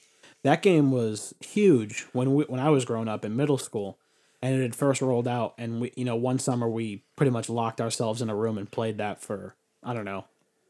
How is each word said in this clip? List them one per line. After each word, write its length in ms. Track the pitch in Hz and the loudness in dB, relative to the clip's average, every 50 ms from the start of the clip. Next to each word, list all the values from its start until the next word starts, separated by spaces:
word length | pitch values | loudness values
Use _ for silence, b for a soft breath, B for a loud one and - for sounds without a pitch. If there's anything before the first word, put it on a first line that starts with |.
| b b b b b b b b - | b b b b b b b b 2
that 180 | 135 151 170 | 4 4 6
game 300 | - 202 180 156 143 135 131 | 6 6 6 6 6 6 4
was 420 | 123 117 110 107 104 - - - _ | 2 0 -2 -2 -4 -8 -12 -14 _
huge 640 | - - - 214 208 196 156 120 107 104 110 - - - - | -16 -6 0 4 6 8 8 6 4 0 -6 -10 -12 -6 -4
when 220 | 131 127 135 135 | -2 0 2 2
we, 100 | 147 151 | 2 2
when 160 | - 127 127 | 0 -2 -2
I 80 | 131 151 | 2 4
was 160 | 156 131 123 | 4 4 4
growing 240 | 120 117 113 113 113 | 0 -2 -4 -2 -4
up 160 | 107 104 - | -4 -4 -4
in 100 | 104 110 | -4 -2
middle 200 | 123 147 147 143 | -2 0 2 0
school. 400 | 123 - - - 110 101 98 90 _ _ _ _ _ _ _ _ - - | 0 -2 -4 -6 -6 -6 -6 -10 _ _ _ _ _ _ _ _ -6 -4
And 120 | 131 131 131 | -2 0 0
it 40 | 131 | 0
had 120 | 120 117 | -2 -2
first 280 | - 147 139 135 - 135 | 0 2 2 2 2 2
rolled 260 | 131 127 120 120 123 | 0 0 0 0 0
out, 240 | 120 123 113 - - - | -2 -2 -2 -4 -6 -8
and 240 | 120 117 117 117 120 | -8 -6 -4 -4 -6
we, 100 | - - | -6 -6
you 80 | - 123 | -4 -4
know, 100 | 123 117 | -2 -2
one 220 | 117 120 127 127 135 | -2 0 0 0 0
summer 280 | - - 123 120 120 | 0 0 0 0 0
we 360 | 113 113 113 113 110 101 98 _ _ _ | -2 -2 -2 -4 -6 -6 -10 _ _ _
pretty 140 | - 151 135 | 0 0 2
much 220 | 123 113 110 - | 2 0 -4 -4
locked 280 | 117 120 117 113 - - | -4 -2 -2 -4 -4 -4
ourselves 440 | 120 113 - - 123 110 110 113 123 | -4 -4 -2 -2 -2 -2 -2 -2 -4
in 80 | 110 | -4
a 40 | 107 | -2
room 220 | 101 110 113 110 | -2 -2 -2 -2
and 140 | 101 101 - | -4 -6 -8
played 260 | - - 113 113 107 | -6 -4 -4 -4 -4
that 240 | 101 104 104 92 - | -4 -6 -6 -6 -8
for, 340 | - - 107 98 95 95 - _ _ _ _ _ - | -8 -8 -8 -8 -8 -12 -18 _ _ _ _ _ -10
I 80 | 117 123 | -8 -6
don't 140 | 117 104 | -6 -6
know, 180 | 98 98 95 - _ _ _ _ _ _ _ _ _ | -6 -8 -8 -10 _ _ _ _ _ _ _ _ _